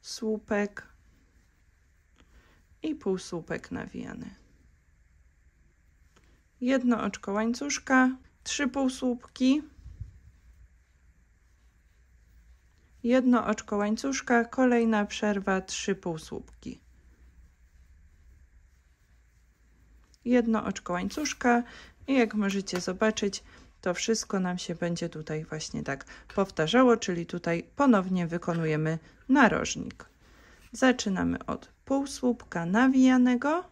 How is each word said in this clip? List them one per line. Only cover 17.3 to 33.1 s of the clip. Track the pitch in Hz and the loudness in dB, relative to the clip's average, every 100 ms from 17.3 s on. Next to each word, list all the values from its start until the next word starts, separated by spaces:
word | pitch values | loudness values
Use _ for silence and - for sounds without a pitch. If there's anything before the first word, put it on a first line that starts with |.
| _ - _ _ _ - - - _ - - _ _ _ _ _ _ _ _ _ _ _ _ _ _ _ - _ _ | _ -20 _ _ _ -20 -20 -20 _ -20 -20 _ _ _ _ _ _ _ _ _ _ _ _ _ _ _ -20 _ _
Jedno | 240 247 233 220 | 2 2 4 0
oczko | - 190 - | -2 -8 -4
łańcuszka | 175 196 - 285 - 254 240 240 - - _ - | -4 -4 -4 -6 -2 2 2 0 -12 -20 _ -2
i | |
jak | 269 226 | 2 2
możecie | 214 196 196 190 180 | 0 -2 -2 -4 -6
zobaczyć, | 180 185 220 214 202 196 - - - _ | -4 0 0 0 -4 -4 -14 -20 -20 _
to | - | -6
wszystko | 175 - 220 - 196 | -4 -2 -2 -2 -2
nam | 185 180 | -2 -4
się | - | -8
będzie | 170 175 170 170 | -6 -4 -4 -6
tutaj | 156 156 156 | -8 -8 -8
właśnie | 156 156 - 151 | -8 -10 -8 -8
tak | 143 139 - - - | -6 -8 -10 -20 -10
powtarzało, | - 196 - 160 226 254 226 | -2 -2 0 2 4 6 4
czyli | - 175 170 | 0 -6 -4
tutaj | 175 170 170 - - | -6 -2 -4 -6 0
ponownie | 277 214 185 185 170 | 4 4 4 -2 -2
wykonujemy | 170 - 170 160 151 156 160 - _ - | -4 -2 -2 0 0 -2 -4 -8 _ 0
narożnik. | 277 233 156 - - - - - _ _ - - - - | 6 6 4 -4 -6 -10 -14 -20 _ _ -20 -20 -20 -20
Zaczynamy | 233 262 247 - 185 170 170 - | 0 2 2 0 -2 -2 -4 -6
od | - - _ | -8 -8 _
półsłupka | - 269 277 - 247 240 - 175 170 | -4 -2 -2 -2 -2 -2 -4 -6 0
nawijanego | 202 262 262 262 | 4 4 6 6